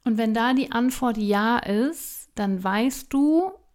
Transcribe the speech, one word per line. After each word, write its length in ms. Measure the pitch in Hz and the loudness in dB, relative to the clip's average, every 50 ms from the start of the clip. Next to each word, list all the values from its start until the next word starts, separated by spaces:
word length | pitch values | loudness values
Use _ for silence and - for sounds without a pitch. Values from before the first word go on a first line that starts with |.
| _ | _
Und 140 | 254 220 214 | -2 0 0
wenn 160 | 226 220 220 | 0 0 0
da 200 | 226 226 247 254 | 0 2 2 2
die 180 | 262 269 262 | 2 0 0
Antwort 460 | - 233 240 254 254 - - 247 226 220 | -2 0 0 0 0 0 -2 -2 -2 -2
ja 400 | 214 202 202 202 208 226 240 - | 0 0 0 2 2 2 0 0
ist, 720 | - - 202 208 233 285 330 - - - - - - - _ | 0 0 0 0 0 0 -2 -6 -10 -14 -14 -16 -18 -14 _
dann 280 | - 208 196 196 185 185 | -4 -2 -2 -2 -2 -2
weißt 480 | 190 190 208 233 269 262 - - - | -2 0 0 0 0 -2 -4 -8 -4
du 420 | - 277 285 302 311 330 359 381 381 - _ _ _ | 0 2 2 4 4 4 2 0 -4 -10 _ _ _